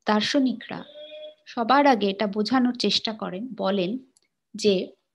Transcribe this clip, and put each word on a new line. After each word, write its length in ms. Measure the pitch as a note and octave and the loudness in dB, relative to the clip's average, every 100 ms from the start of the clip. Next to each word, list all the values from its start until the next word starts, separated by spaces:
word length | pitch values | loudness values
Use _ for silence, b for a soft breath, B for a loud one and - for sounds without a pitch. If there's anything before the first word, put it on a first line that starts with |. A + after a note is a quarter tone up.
| - | 0
দার্শনিকরা 720 | G#3+ G#3+ C#4+ C4 - - E3+ E3+ - - - - - - | 2 2 2 0 -2 -10 -12 -12 -18 -18 -16 -18 -20 -12
সবার 380 | - A3+ C4+ C#4+ | -6 4 6 6
আগে 200 | A#3 G3+ | 4 2
এটা 120 | G3 G#3 | -2 -4
বোঝানোর 500 | G#3+ G#3+ C4 B3 A#3+ | -2 0 2 2 0
চেষ্টা 280 | G#3 - - | 0 0 -4
করেন, 360 | G#3+ F#3 F3+ B3+ G3 | -8 -8 -8 -10 -4
বলেন 340 | F#3+ G3 F3+ C4 - _ _ _ _ | -2 0 -2 -4 -10 _ _ _ _
যে 200 | G#3 G#3+ F#3 - - _ | 0 2 2 -2 -12 _